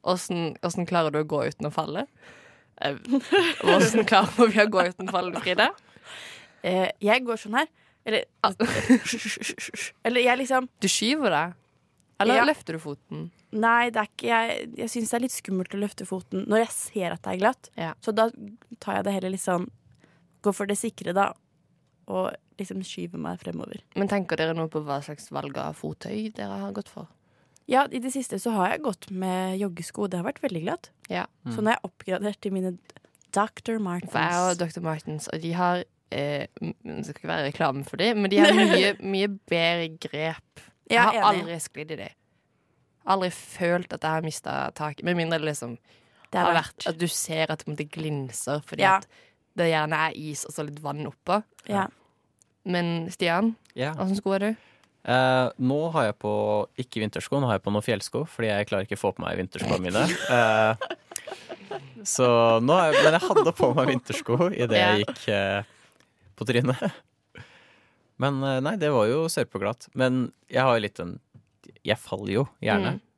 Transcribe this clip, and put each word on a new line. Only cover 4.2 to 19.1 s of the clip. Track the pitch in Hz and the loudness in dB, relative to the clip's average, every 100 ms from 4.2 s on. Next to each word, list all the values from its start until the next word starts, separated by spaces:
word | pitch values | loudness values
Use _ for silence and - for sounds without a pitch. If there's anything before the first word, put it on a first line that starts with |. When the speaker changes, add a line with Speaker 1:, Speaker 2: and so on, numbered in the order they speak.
| 202 - 226 | 4 4 6
Speaker 1:
vi | 214 | 6
å | 214 | 4
gå | 196 180 | 4 2
uten | 180 185 | 0 -4
å | |
falle, | 185 180 - | -2 -2 -4
Frida? | 185 180 247 403 _ - - - - - - _ | -2 2 2 0 _ -20 -20 -18 -16 -20 -20 _
Speaker 2:
Eh, | - 185 185 - | -2 0 0 0
jeg | 202 247 247 | 2 2 2
går | 220 | -6
sånn | 214 233 | -2 -2
her. | 311 _ _ _ - | -2 _ _ _ -4
Eller, | 220 - _ | -2 -4 _
Speaker 1:
Ah. | - 190 | -2 2
Speaker 2:
<laughs> | 233 - - 247 - 226 214 - - - - - - _ 226 | 0 0 4 4 4 -6 -6 -6 -8 -10 -12 -10 -12 _ -2
eller | 247 | 2
jeg | 247 247 | 4 2
liksom | 262 262 254 _ | 2 0 0 _
Speaker 1:
Du | 196 | 0
skyver | - 220 311 247 | 2 0 0 2
deg? | 151 170 - _ _ _ _ _ _ | 0 -2 -8 _ _ _ _ _ _
Eller | 202 254 | 4 4
Speaker 2:
Ja. | 247 | 4
Speaker 1:
løfter | 302 - | 0 -4
du | 160 | -8
foten? | 160 143 _ 156 165 _ _ | -8 -12 _ -10 -10 _ _
Speaker 2:
Nei, | 220 226 233 240 | 0 2 4 2
det | 226 | -2
er | 208 | -4
ikke, | - 233 | -4 0
jeg, | 226 226 - - - | 0 0 -4 -8 -8
jeg | 226 | -6
synes | 240 226 | -4 -2
det | 233 | -2
er | |
litt | 254 - | -2 -6
skummelt | - 190 180 196 | -4 -4 -4 -4
å | |
løfte | 202 - 190 | -6 -6 -8
foten | 190 180 190 202 | -8 -6 -6 2
når | 214 | 2
jeg | 226 | 2
ser | - - 208 175 | -4 -6 -4 -4
at | 170 | -6
det | 190 185 | -6 0
er | |
glatt. | 208 262 - - | 0 0 -14 -10
Speaker 1:
Ja. | 165 - | -8 -6
Speaker 2:
Så | - 214 | -2 2
da | 226 - 208 226 _ 233 | 2 0 -16 -18 _ -12
tar | - 196 | -4 -2
jeg | |
det | 196 | -2